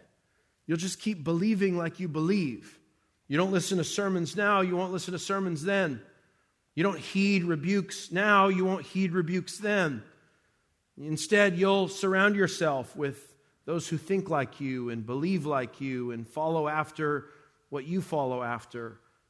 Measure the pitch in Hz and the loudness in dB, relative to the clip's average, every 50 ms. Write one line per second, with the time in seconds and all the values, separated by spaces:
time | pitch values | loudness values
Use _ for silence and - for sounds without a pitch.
0 | - _ _ _ _ _ _ _ _ _ _ _ _ - 165 165 185 190 185 - | -20 _ _ _ _ _ _ _ _ _ _ _ _ -4 -2 -2 -2 -6 -6 -4
1 | - 214 214 165 135 160 170 170 196 220 220 185 196 190 175 175 165 165 170 - | -4 -4 -4 -2 -2 0 0 2 2 2 2 4 2 2 2 0 -2 -4 -4 -4
2 | 190 165 143 156 156 175 208 202 170 131 113 101 - - - - _ _ _ _ | -6 -4 -2 0 2 2 2 2 2 0 -4 -8 -12 -18 -20 -20 _ _ _ _
3 | _ _ _ _ _ - 139 156 185 190 190 180 - - 202 175 151 - - - | _ _ _ _ _ -2 0 2 2 2 2 0 0 2 0 0 0 0 -2 -2
4 | 202 196 185 175 165 127 - 208 208 208 208 196 185 185 180 180 185 180 185 170 | 0 0 0 0 -2 -2 -2 0 2 4 4 4 4 2 2 0 0 -2 -4 -6
5 | - 185 180 165 - - 196 196 190 185 170 143 151 196 196 196 185 156 131 110 | -6 -6 -8 -6 -4 -2 -2 0 0 -2 -2 -2 0 0 2 2 2 0 -2 -6
6 | - - _ _ _ _ _ _ _ _ _ _ _ _ _ 147 175 196 180 143 | -10 -18 _ _ _ _ _ _ _ _ _ _ _ _ _ 0 0 0 0 -2
7 | - - - 190 196 202 202 185 170 175 165 147 143 180 202 202 180 - - - | -8 -2 0 2 4 4 4 4 2 2 -2 0 0 0 0 0 0 -2 -8 -12
8 | - - 165 185 208 214 208 196 190 196 190 185 185 185 190 180 143 - - 185 | -10 -4 -2 0 4 6 6 6 6 6 4 2 2 0 0 -2 -4 -4 0 0
9 | 190 180 165 185 170 156 185 185 175 - - - 208 208 208 196 180 151 131 110 | 0 2 2 0 0 0 -2 -2 -4 -6 -10 -6 -2 0 2 2 2 0 -2 -4
10 | 107 - _ _ _ _ _ _ _ _ _ _ _ _ _ _ _ _ _ - | -8 -14 _ _ _ _ _ _ _ _ _ _ _ _ _ _ _ _ _ -12
11 | 143 156 156 151 - - 208 208 208 196 175 175 190 196 196 196 190 - 196 - | -6 -6 -4 -4 0 2 4 4 6 4 4 2 4 4 4 2 2 0 -2 -2
12 | 196 190 190 190 196 208 208 202 185 175 - - 170 156 143 131 117 - - - | 0 2 4 4 4 4 4 4 2 0 0 0 0 0 0 0 -4 -6 -6 -4
13 | 147 139 139 - - - _ _ _ _ _ _ _ 135 165 165 - - 170 143 | -4 -4 -6 -8 -16 -20 _ _ _ _ _ _ _ -4 -4 -4 -2 -4 -4 -6
14 | - - 196 190 190 - 165 143 131 120 - - 143 131 131 127 120 120 117 117 | -2 -2 -2 -2 0 0 -2 -2 -2 -4 -6 -6 -6 -4 -4 -4 -4 -4 -6 -6
15 | 107 117 123 139 156 180 196 175 143 151 143 131 127 117 - - 139 135 127 123 | -6 -4 -4 -2 0 0 0 0 0 0 -2 -2 -2 -4 -8 -8 -6 -6 -4 -4
16 | 123 120 117 117 113 113 - 151 156 160 165 160 151 151 151 156 151 - - - | -4 -4 -6 -8 -10 -8 -6 -2 -2 0 0 0 0 0 0 -2 -4 -4 -4 -4
17 | 156 147 147 135 - - - - _ _ _ _ _ _ 143 139 131 156 180 190 | -2 -2 -2 -2 -4 -10 -20 -20 _ _ _ _ _ _ -8 -8 -6 -2 -4 -4
18 | - - - 147 135 127 127 123 123 117 120 113 - - - 120 117 113 - - | -2 -2 -2 -2 0 -2 -2 -4 -4 -4 -6 -6 -8 -12 -12 -12 -12 -12 -14 -18
19 | _ _ _ _ _ | _ _ _ _ _